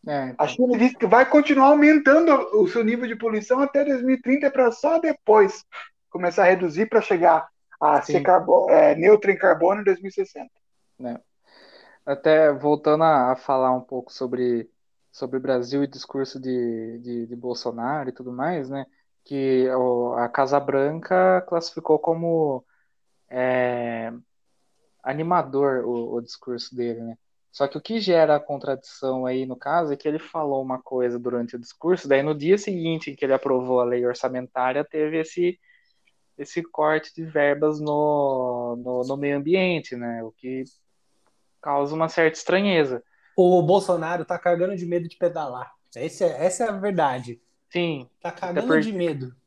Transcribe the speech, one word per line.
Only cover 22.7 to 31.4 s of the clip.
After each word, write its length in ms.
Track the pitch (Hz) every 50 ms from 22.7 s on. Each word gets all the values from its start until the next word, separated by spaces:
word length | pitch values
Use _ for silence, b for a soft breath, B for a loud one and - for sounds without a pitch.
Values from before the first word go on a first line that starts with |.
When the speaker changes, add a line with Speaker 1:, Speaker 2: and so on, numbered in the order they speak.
| _ _ _ _ _ _ _ _ _ _ _ _
Speaker 1:
é, 800 | 127 127 127 127 127 127 123 123 123 120 120 117 117 113 113 113 117 120 _ _ _ _ _ _ _ _ _ _ _ _ _ _ _ _
animador 840 | _ 131 139 147 160 170 180 175 147 139 135 139 143 139 135 127 117
o, 300 | 113 120 120 117 - -
o 60 | 120
discurso 540 | 120 - - - - - 123 117 - - -
dele, 240 | 123 120 120 117 113
né? 160 | 117 113 113 _ _ _ _ _ _ _
Só 160 | _ - 143
que 100 | 143 -
o 40 | 156
que 180 | - - 220 226
gera 360 | 202 190 175 165 160 151 151
a 40 | 147
contradição 840 | 143 - 143 139 - 143 135 - _ - - - - 131 131 131 127
aí, 180 | 127 127 131 131
no 100 | 131 127
caso, 380 | 120 - 139 151 175 170 151 143
é 20 |
que 120 | 139 -
ele 100 | 156 147 160
falou 420 | - - _ 165 156 143 139 135
uma 200 | 131 131 131 127
coisa 380 | - - 135 127 123 123 120 123
durante 360 | 120 123 120 120